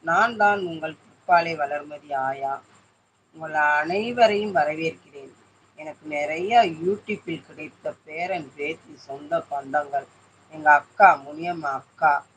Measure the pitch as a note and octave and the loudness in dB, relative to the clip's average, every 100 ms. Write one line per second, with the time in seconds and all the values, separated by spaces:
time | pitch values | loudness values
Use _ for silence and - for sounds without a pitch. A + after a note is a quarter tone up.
0 | D#3+ F3 A3+ A3+ G#3 G3+ F3+ D#3+ D#3 D#3 | 0 2 2 2 2 2 -4 -6 -10 -12
1 | _ _ - F3 E3+ D#3+ C#3+ D3 D3 D3 | _ _ 4 4 4 -2 -4 -4 -8 -16
2 | D3 C#3 C3 C#3 C3+ C#3 _ _ _ _ | -8 -4 -4 -4 -6 -6 _ _ _ _
3 | _ _ _ D#3+ D#3+ D#3 D3 D3 D#3 F#3+ | _ _ _ -14 -6 0 2 2 0 -2
4 | A3+ A#3+ A3 G3+ G#3+ F3+ D3+ D#3 E3 E3 | -4 2 4 4 0 0 0 0 -6 -6
5 | _ D3 C3+ A#2+ _ _ _ _ D3+ D3 | _ -20 -20 _ _ _ _ _ -18 -16
6 | D3+ D3 D3 D#3 F#3 A#3+ G#3 D#3+ E3+ G3+ | -8 -6 -4 -4 2 4 4 0 -4 -4
7 | - G3+ - D#3+ - D3+ D#3 _ D#3 D3 | -4 -10 -8 -12 -12 -18 -18 _ -12 -12
8 | - D#3 F3+ F3+ C#3 C#3 D3 D#3+ - D3 | -14 -8 -6 -6 -8 -8 -8 -8 -14 -20
9 | - C#3 D3 E3 - C#3+ C3+ D3 C#3+ C#3 | -16 -14 -4 -4 -4 -10 -4 -4 -2 -6
10 | C3 _ _ _ _ D#3 D3+ D3 - - | -8 _ _ _ _ -2 4 4 4 6
11 | G3 D#3+ C#3+ D3+ F3 F3 D3 C3+ - _ | 6 6 -2 -10 -8 -6 -6 -6 -10 _
12 | D#3+ C#3+ - | 2 2 -4